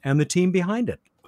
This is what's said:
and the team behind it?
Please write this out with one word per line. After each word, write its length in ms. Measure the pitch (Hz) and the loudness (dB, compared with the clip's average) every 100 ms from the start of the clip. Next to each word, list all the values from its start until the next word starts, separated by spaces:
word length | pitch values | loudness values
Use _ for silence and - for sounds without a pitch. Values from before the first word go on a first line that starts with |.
and 160 | 139 147 | 0 0
the 60 | |
team 260 | 147 180 180 | 2 2 2
behind 380 | 185 180 226 233 | 0 -2 -2 -4
it? 120 | - _ _ | -6 _ _